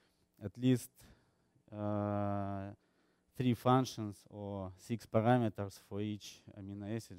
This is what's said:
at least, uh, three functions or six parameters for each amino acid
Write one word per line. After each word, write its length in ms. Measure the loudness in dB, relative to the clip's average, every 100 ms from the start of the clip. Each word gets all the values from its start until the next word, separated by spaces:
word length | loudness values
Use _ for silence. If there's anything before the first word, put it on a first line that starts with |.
| _ _ _ _
at 60 | -12 0
least, 320 | 4 4 0 _ -20 -20 _ _ _ _ _
uh, 960 | -6 -2 0 0 -2 -2 -2 -4 -8 -10 -14 _ _ _ _ _ -2
three 180 | 2
functions 640 | 2 6 4 4 -2 -8 -10 -14
or 420 | -12 -8 -6 -8 -10
six 300 | -8 -8 0
parameters 720 | 2 6 6 4 -2 -6 -8 -10
for 120 | -6
each 400 | -4 -6 -10 -18 -20 -14
amino 360 | -12 -10 -8 -8
acid 220 | -8